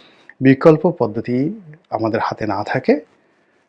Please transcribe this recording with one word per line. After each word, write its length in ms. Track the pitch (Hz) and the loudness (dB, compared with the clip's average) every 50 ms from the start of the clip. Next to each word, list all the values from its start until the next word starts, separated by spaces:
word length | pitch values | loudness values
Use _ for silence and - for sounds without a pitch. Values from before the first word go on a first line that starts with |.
| - _ _ _ _ _ - - | -20 _ _ _ _ _ -6 0
বিকল্প 500 | 131 135 131 135 - 165 156 151 - - 127 - | 4 4 4 6 6 6 6 6 2 -2 -2 -2
পদ্ধতি 640 | 123 107 104 117 - 123 120 127 139 175 220 226 180 151 151 - _ - | -4 -4 -4 -6 -6 -4 -2 -2 -2 -4 -6 -10 -16 -20 -20 -20 _ -8
আমাদের 300 | 113 110 113 110 113 107 | -6 -4 -4 -2 -2 -2
হাতে 260 | - - - - 113 | -4 -4 -6 -6 -6
না 180 | 104 98 101 104 | -6 -6 -6 -6
থাকে, 360 | - - 127 - - 269 302 - _ _ _ _ _ _ _ _ _ _ _ _ | -4 -6 -4 0 0 -2 -2 -2 _ _ _ _ _ _ _ _ _ _ _ _